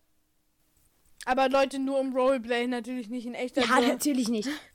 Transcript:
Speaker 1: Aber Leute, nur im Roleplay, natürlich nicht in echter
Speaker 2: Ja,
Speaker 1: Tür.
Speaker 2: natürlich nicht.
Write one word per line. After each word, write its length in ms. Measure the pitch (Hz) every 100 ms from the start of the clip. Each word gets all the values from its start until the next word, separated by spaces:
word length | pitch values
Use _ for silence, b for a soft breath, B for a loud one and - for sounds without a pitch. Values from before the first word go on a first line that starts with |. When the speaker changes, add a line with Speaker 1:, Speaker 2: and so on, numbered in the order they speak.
| _ _ _ _ _ _ _ _ _ _ _ _ -
Speaker 1:
Aber 220 | 254 269
Leute, 320 | 269 269 269
nur 200 | 269 269
im 120 | 269
Roleplay, 540 | 262 254 269 226 240 240
natürlich 400 | 247 233 254 208
nicht 160 | 247 233
in 80 | 240
echter 260 | 247 -
Speaker 2:
Ja, 160 | 240 269
Speaker 1:
Tür. 100 | 247
Speaker 2:
natürlich 400 | 254 294 262 226
nicht. 200 | 233 220 302 B